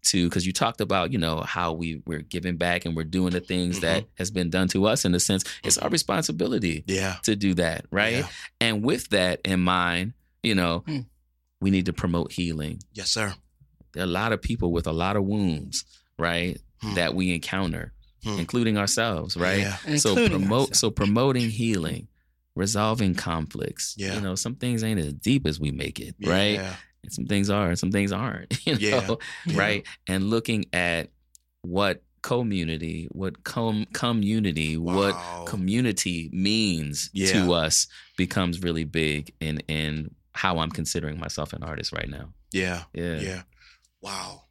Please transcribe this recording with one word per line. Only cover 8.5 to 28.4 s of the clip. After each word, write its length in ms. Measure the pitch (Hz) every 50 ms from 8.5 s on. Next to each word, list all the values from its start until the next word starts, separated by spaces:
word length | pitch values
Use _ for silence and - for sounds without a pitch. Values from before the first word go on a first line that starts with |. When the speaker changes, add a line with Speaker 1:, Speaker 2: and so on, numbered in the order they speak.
| _ _
Speaker 1:
And 240 | 117 117 110 104 107
with 240 | 131 185 - - -
that 320 | 104 98 92 90 90 - -
in 160 | 95 95 92
mind, 520 | 90 90 90 90 87 87 87 87 92 110 - _ _ _ _ _
you 120 | - 117 107
know, 300 | 95 87 85 85 87 -
Speaker 3:
Mm. 200 | - 156 139 120 - _ _ _ _ _ _ _ _ _ _
Speaker 1:
we 100 | 92 98
need 160 | 98 95 90
to 60 | 90
promote 400 | 82 - - 90 85 85 82 -
healing. 500 | - - 90 85 80 76 73 78 80 90 - _
Speaker 2:
Yes, 180 | _ 104 92 -
sir. 240 | - 113 110 101 95 - _ _ _ _ - _ _ _ - _
Speaker 1:
There 100 | - -
are 20 | 92
a 20 | 92
lot 220 | 85 92 110 113
of 80 | 110 98
people 280 | - - 113 113 - 87
with 160 | 85 85 82
a 60 | 82
lot 240 | 80 82 87 95 104
of 80 | 104 98
wounds, 600 | 98 104 107 101 90 80 73 - - - - - _ - - _ _ _ -
right, 420 | 82 85 85 85 87 90 - - - - _ _
Speaker 2:
Hmm. 120 | - 107 101
Speaker 1:
that 200 | 90 85 78 62
we 180 | 92 92 90 90
encounter, 580 | 80 - - - 95 98 85 80 82 85 - - - - _ _ _
Speaker 2:
Hmm. 160 | - 110 104 95
Speaker 1:
including 380 | 85 82 - 127 117 113 107
ourselves, 600 | 104 101 98 - - 113 117 101 78 76 92 - 85
right? 220 | 87 92 95 98
Speaker 2:
Yeah. 360 | 98 98 98 - - 160 151
Speaker 1:
So 140 | 147 - 214
Speaker 3:
Including 300 | 196 240 240 208 92 95
Speaker 1:
promote, 200 | 95 98 110 127 135 -
Speaker 3:
ourselves. 100 | - -
Speaker 1:
so 100 | - 110
promoting 580 | - - 104 101 104 113 127 139 131 127 120 113
healing, 580 | 110 107 117 113 110 92 80 80 80 - - - _ _ _ _ _ _ _ _ _
resolving 600 | 76 95 101 110 101 107 110 110 - 104 95 87
conflicts. 800 | - - 85 82 82 80 - - - - - - - - - -
Speaker 2:
Yeah. 180 | - 98 95 98
Speaker 1:
You 40 | 107
know, 140 | 101 95 90
some 200 | 95 - 117 127
things 280 | - 123 123 120 110 110
ain't 160 | 110 110 95
as 140 | 78 73 71
deep 320 | 71 - - 131 139 -
as 120 | 82 76 73
we 120 | 76 73
make 280 | 69 71 71 71 65 -
it, 160 | 58 - - _
right? 340 | - - 87 95 101 104 104
Speaker 2:
Yeah. 220 | 98 95 95 92 - - _ _ _
Speaker 1:
And 100 | - -
some 140 | - - -
things 220 | - 104 101 98 101
are, 180 | 95 104 101 85
and 100 | 87 87
some 140 | - 90
things 180 | 95 101 101 98
aren't, 480 | 101 95 120 123 104 -